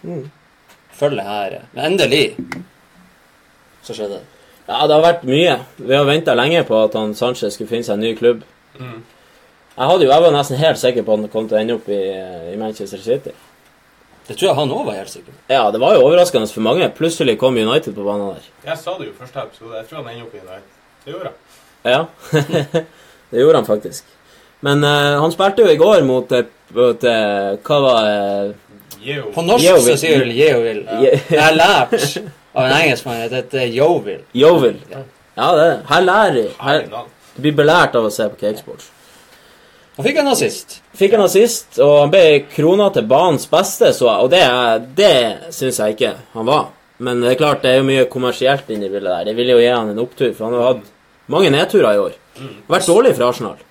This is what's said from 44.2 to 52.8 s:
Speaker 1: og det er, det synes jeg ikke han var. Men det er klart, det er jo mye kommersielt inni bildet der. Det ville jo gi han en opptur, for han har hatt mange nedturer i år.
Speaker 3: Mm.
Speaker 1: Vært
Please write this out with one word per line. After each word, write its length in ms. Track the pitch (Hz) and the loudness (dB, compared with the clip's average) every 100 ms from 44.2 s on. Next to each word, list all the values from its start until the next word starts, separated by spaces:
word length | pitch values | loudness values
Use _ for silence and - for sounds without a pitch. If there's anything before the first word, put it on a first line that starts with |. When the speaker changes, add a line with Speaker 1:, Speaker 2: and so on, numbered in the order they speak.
Speaker 1:
og 60 | 127 | 2
det 120 | 180 | 2
er, 380 | 139 123 120 110 123 147 | 2 2 2 0 -4 2
det 580 | 202 139 117 98 165 | 4 4 0 -6 -14
synes 240 | - 131 - | -6 -6 -2
jeg 180 | 107 107 | -4 -2
ikke 160 | 117 95 - | -4 -4 -14
han 120 | 113 113 | -6 -2
var. 220 | 147 - - _ _ | -2 -2 -14 _ _
Men 220 | 123 120 | -6 -2
det 100 | 120 | 0
er 40 | 127 | 2
klart, 260 | 151 131 | 0 0
det 100 | 131 | 2
er 60 | 131 | 2
jo 60 | |
mye 220 | 135 135 123 | 2 2 0
kommersielt 640 | 131 127 120 127 139 - | 0 -4 0 0 0 -4
inni 200 | 107 98 | -8 -6
bildet 200 | 98 95 | -6 -4
der. 160 | 87 98 | -4 -4
Det 100 | 113 | -4
ville 160 | 123 | 2
jo 60 | 120 | 4
gi 100 | 120 | 4
han 200 | 120 107 | 0 -4
en 100 | 104 | -6
opptur, 340 | 123 - 127 | -8 -4 -4
for 120 | 95 113 | -4 -6
han 80 | |
har 140 | 120 123 | 0 0
hatt 100 | 117 - _ _ _ - | -2 -8 _ _ _ -6
mange 200 | 151 185 | 0 2
nedturer 420 | 139 185 208 127 | 2 2 2 2
i 40 | 104 | 0
år. 160 | 90 - _ - | -2 -8 _ -20
Speaker 3:
Mm. 140 | 131 - - | -20 -20 -4
Speaker 1:
Vært 160 | 180 | -2